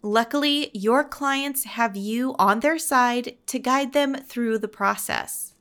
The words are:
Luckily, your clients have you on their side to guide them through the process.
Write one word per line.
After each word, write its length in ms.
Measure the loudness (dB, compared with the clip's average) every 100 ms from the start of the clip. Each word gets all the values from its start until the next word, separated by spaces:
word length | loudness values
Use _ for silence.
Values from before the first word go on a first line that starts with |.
Luckily, 680 | 2 0 2 0 2 0 -2
your 280 | -2 2 2
clients 600 | 2 -2 -2 0 -2 -4
have 320 | -8 -2 -2 -2
you 400 | -4 -2 -2 2
on 220 | 2 4
their 180 | 2 0
side 600 | 2 2 4 2 -4 -10 -8
to 120 | -4
guide 360 | 0 0 2
them 200 | 2 0
through 440 | -2 -8 -4 0 0
the 100 | -2
process. 880 | -2 0 0 -2 -4 -4 -8 -10 _